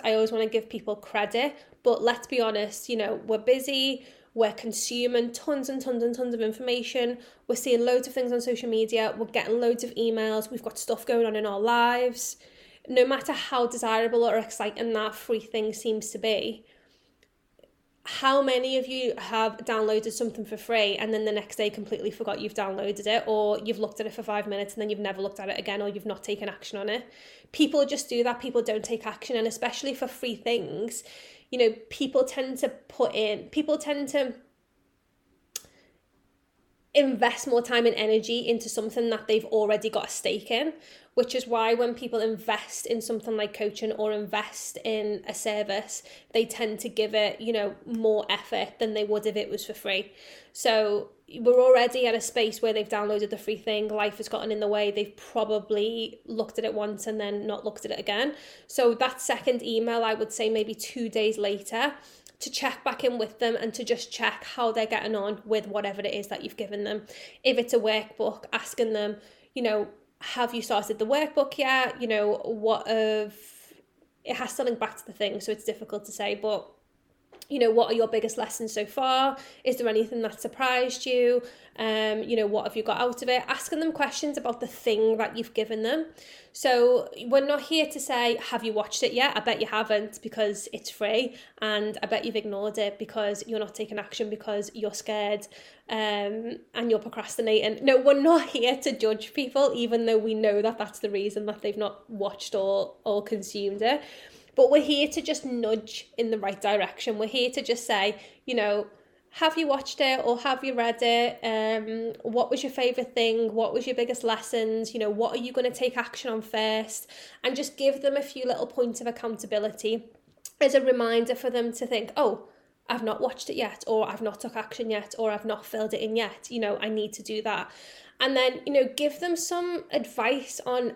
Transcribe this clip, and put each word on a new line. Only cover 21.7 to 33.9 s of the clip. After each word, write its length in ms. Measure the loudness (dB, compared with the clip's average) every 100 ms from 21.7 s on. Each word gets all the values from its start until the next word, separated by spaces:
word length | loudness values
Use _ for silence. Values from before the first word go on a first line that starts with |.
| -2 -6 -4 -4
forgot 300 | -6 -6 -4
you've 140 | -4
downloaded 520 | -4 -4 -2 -4 -2 0
it, 180 | 0 2
or 320 | 2 2 2
you've 200 | -2 -2
looked 220 | -4 -4
at 60 | -8
it 60 |
for 100 | -8
five 240 | -4 -4 -2
minutes 280 | -4 -6
and 60 | -6
then 100 | -4
you've 100 | -4
never 200 | -4 -4
looked 200 | -6 -6
at 80 | -8
it 100 | -6
again, 240 | -4 -4
or 60 | -4
you've 180 | -6 -6
not 160 | -8
taken 260 | -6 -6 -6
action 300 | -10 -10 -8
on 100 | -4
it? 160 | -4 -6 -20 -20 -20 -6
People 340 | 2 4 4
just 240 | 2 0 -2
do 140 | 0
that. 180 | 0 0
People 220 | -2 0
don't 220 | 0 -2
take 220 | -2 -6 -6
action. 300 | -10 -4 -2
And 100 | -2
especially 460 | -2 -4 -4 -6
for 140 | -4 -6
free 300 | -6 -8 -4
things, 680 | -2 -2 -2 -6 -6 -8 -14 -18 -20 -20 -4
you 80 | 4
know, 160 | 4 2 -8
people 360 | -6 0 2
tend 340 | 2 0 -6 -2
to 100 | -4
put 440 | -4 -8 -2 0
in, 360 | 2 0 -2 -4
people 280 | -2 0 0
tend 320 | 0